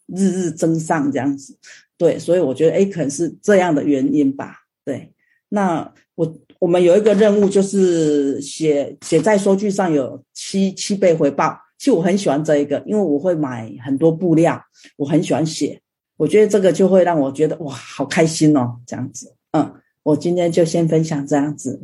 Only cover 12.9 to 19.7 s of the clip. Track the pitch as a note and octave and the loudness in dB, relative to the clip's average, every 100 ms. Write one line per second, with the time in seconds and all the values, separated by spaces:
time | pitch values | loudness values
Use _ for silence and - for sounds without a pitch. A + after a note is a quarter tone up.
12.9 | G#3 F#3 C#3+ F3+ E3 C#3+ B2 A2 C3+ B2 | -2 0 0 0 -2 -4 -8 -12 -12 -6
13.9 | C3+ E3 D#3+ F3+ D#3+ E3 B2+ - _ - | 0 0 0 2 2 2 0 -8 _ -18
14.9 | - C#3 D#3 F#3 C3 D#3 - D3 - _ | -8 -2 0 0 -2 -2 -4 -6 -6 _
15.9 | _ _ - D3+ G3+ G#3+ G3+ F#3+ D#3+ F#3+ | _ _ -4 0 4 4 4 2 2 4
16.9 | F#3+ F3 E3 C3+ C3+ D#3 - D3+ C3 - | 4 2 2 -2 -2 -2 -4 -10 -12 -14
17.9 | - C#3 - D#3+ D#3+ D#3 D3 B2 - - | -10 -4 0 0 2 2 2 0 -6 -12
18.9 | A#2 B2+ - - _ _ D#3 - | -10 -10 -12 -20 _ _ -4 -4